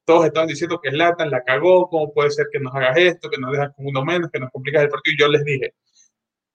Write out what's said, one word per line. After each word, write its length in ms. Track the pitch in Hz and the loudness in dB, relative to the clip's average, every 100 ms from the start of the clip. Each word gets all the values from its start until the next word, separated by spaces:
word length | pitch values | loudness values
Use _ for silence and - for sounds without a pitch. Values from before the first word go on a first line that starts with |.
| - | 2
todos 200 | 165 156 | 4 4
estaban 220 | 160 160 | 0 -2
diciendo 320 | 143 165 165 | -2 -4 -4
que 80 | 135 | -4
Zlatan 380 | 143 170 175 156 | 0 0 0 -2
la 140 | 156 | -4
cagó, 440 | - 135 170 185 175 | -2 0 4 4 4
"¿cómo 240 | 160 151 | -2 -2
puede 180 | 147 143 | 0 0
ser 160 | 147 147 | 0 -4
que 80 | 147 | -4
nos 140 | 131 | -6
hagas 240 | 135 127 131 | -2 0 4
esto, 320 | 180 170 - | 2 0 -8
que 100 | 139 | -8
nos 120 | 131 | -4
dejas 200 | 139 143 - | -4 -4 -6
con 100 | 139 | -6
uno 180 | 135 143 | -4 -2
menos, 240 | 180 165 | -4 -4
que 80 | 147 | -6
nos 100 | 127 | -10
complicas 320 | 135 135 151 | -10 -2 0
el 60 | 143 | 0
partido?". 240 | 139 - 147 | -2 -4 2
Y 40 | |
yo 80 | 147 | 4
les 160 | 147 | 4
dije, 300 | 147 131 120 - _ _ _ _ _ _ _ | 0 -4 -6 -12 _ _ _ _ _ _ _